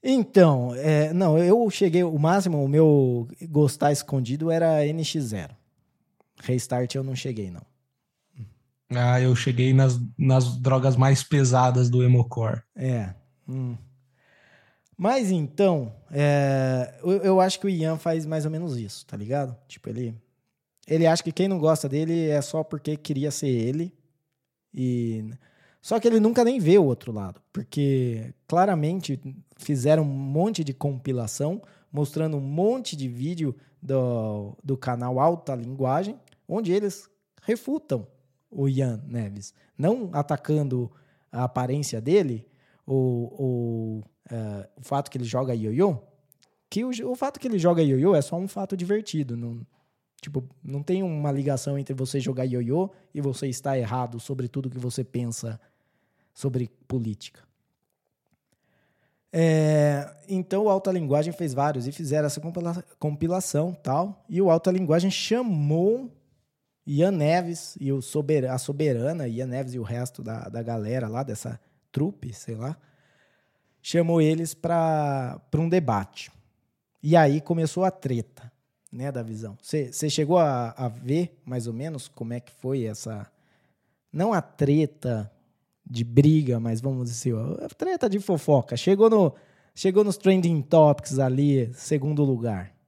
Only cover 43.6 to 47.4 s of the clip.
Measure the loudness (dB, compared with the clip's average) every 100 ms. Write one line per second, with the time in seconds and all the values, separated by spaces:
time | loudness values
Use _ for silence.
43.6 | -4 -4 -6 -8 -12 _ _ -10 -8 -10
44.6 | -14 _ -6 -4 -4 -8 -4 -2 -2 -4
45.6 | -4 0 0 0 _ _ _ _ _ _
46.6 | _ -6 -6 -6 -6 -4 -6 -6